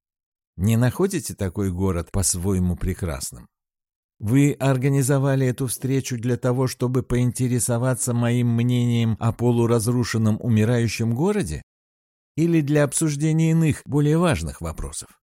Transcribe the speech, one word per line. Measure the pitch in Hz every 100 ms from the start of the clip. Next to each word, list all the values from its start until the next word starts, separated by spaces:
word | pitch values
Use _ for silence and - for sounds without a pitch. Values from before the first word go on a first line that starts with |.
| _ _ _ _ _ -
«Не | 98 113
находите | 123 - 196 185 -
такой | 90 95 104 98
город | 87 95 87 82
по-своему | 98 92 90 92 95 90
прекрасным? | 82 95 87 87 65 - 123 - _ _ _ _ _ _ -
Вы | 98 135 143 -
организовали | 135 131 139 139 127 139 139 135 131
эту | 120 131
встречу | - 131 135 - 120
для | 123 120
того, | 127 123 127
чтобы | - 123 127
поинтересоваться | - 123 123 - 127 123 120 117 131 127 127
моим | 120 120 120 120
мнением | 117 120 123 120 120 113 107
о | 117
полуразрушенном | - 120 120 117 120 113 123 120 113 110 107
умирающем | 123 107 110 120 113 - 117
городе? | 117 180 208 92 76 - _ _ _ _ _ _ -
Или | 165 165
для | 139 147
обсуждения | 143 - 160 143 156 156 160
иных, | 165 156 -
более | - 143 147 160
важных | 175 92 80 -
вопросов? | 82 - 69 - - _ _